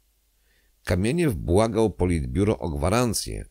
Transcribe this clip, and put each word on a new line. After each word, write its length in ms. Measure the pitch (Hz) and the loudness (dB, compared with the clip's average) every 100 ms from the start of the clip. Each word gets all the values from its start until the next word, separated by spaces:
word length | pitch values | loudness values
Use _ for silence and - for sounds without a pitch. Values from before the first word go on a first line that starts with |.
| _ _ _ _ _ _ _ _ | _ _ _ _ _ _ _ _
Kamieniew 500 | - 90 110 170 156 | -2 0 0 0 0
błagał 560 | 80 58 90 113 107 110 | -2 0 2 2 2 0
politbiuro 680 | - 90 85 64 71 101 - | 0 0 0 -2 0 0 0
o 100 | 85 | -4
gwarancję, 760 | 71 82 113 123 95 107 107 - | -2 0 2 0 -2 -6 -10 -12